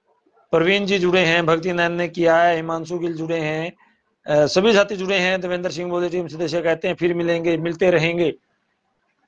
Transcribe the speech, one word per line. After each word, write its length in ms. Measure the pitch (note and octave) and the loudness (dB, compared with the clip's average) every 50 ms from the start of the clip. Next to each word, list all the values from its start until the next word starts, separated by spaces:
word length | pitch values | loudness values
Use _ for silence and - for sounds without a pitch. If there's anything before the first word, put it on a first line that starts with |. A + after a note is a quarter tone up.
| _ _ _ _ _ _ _ _ _ _ | _ _ _ _ _ _ _ _ _ _
प्रवीण 340 | E3+ E3 E3 F3+ G3 G3+ G3+ | 0 2 2 2 2 2 0
जी 140 | F#3 G3+ F#3+ | 0 0 0
जुड़े 260 | F3 F3+ F3 F#3 F3 | 2 2 2 4 4
हैं, 200 | E3 E3 F3 E3+ | 4 2 2 2
भक्ति 280 | D#3+ E3 E3 E3 F#3 F3 | 2 0 0 0 -2 -2
नैन 180 | F3 F3 E3+ | 0 0 0
ने 160 | F3 F3 F3 E3 | 0 -2 -4 -4
किया 280 | E3+ E3+ E3+ E3 E3 | -2 0 2 4 4
है, 180 | E3+ E3+ F3 E3+ | 4 4 4 2
हिमांशु 440 | D#3+ D#3+ E3 E3 E3 D#3+ D#3 F3+ F3 | 0 -2 -4 -6 -6 -6 -8 -8 -6
गिल 180 | E3+ E3+ E3 | -6 -6 -6
जुड़े 220 | D#3 D#3+ D#3+ E3 E3 | -6 -6 -4 -4 -4
हैं, 360 | D#3 D3+ D#3 D#3 E3 F3+ - _ _ _ _ _ _ _ _ _ _ | -4 -4 -4 -4 -6 -8 -10 _ _ _ _ _ _ _ _ _ _
अ, 180 | - D3+ D3+ D3 | 0 2 2 2
सभी 280 | C#3 - F#3 G3 A#3 G#3+ | 2 2 2 4 6 4
साथी 220 | G3+ G3+ G3+ G#3+ | 4 4 2 -2
जुड़े 240 | F3+ F#3+ F#3 G3 F#3 | -6 -4 -2 0 0
हैं। 220 | F3+ F#3 F#3+ F#3 | 0 0 -2 -2
देवेंद्र 300 | F3+ F3+ F3+ F3+ F3 F3+ | -4 -4 -6 -4 -4 -6
सिंह 180 | D3 D#3+ F3+ F3 | -6 -6 -6 -4
बोले 200 | F3 F3 F3 F3 | -4 -2 -2 -2
टीम 180 | E3 F3+ E3+ | -4 -6 -6
सदस्य 340 | D3+ D3 D#3+ F3 C#3+ D#3 F3 | -8 -6 -6 -6 -4 -4 -2
कहते 260 | D#3 E3+ E3 E3 - | 0 0 -2 0 -2
हैं, 80 | F#3 E3+ | -4 -4
"फिर 180 | - E3 F3 E3+ | -2 -2 -2 0
मिलेंगे, 440 | E3+ E3+ E3+ E3+ E3+ E3 F3 E3 | 0 0 -2 -2 0 0 0 -2
मिलते 340 | D#3 D#3+ E3+ E3 E3 G3 F3+ | 0 -2 -6 -2 0 2 2
रहेंगे।" 420 | F3 D3+ D#3 E3+ E3+ F3 E3+ D3 - - _ _ _ _ _ _ _ _ _ _ _ _ _ _ _ _ _ | 4 4 2 0 0 0 0 -2 -2 -6 _ _ _ _ _ _ _ _ _ _ _ _ _ _ _ _ _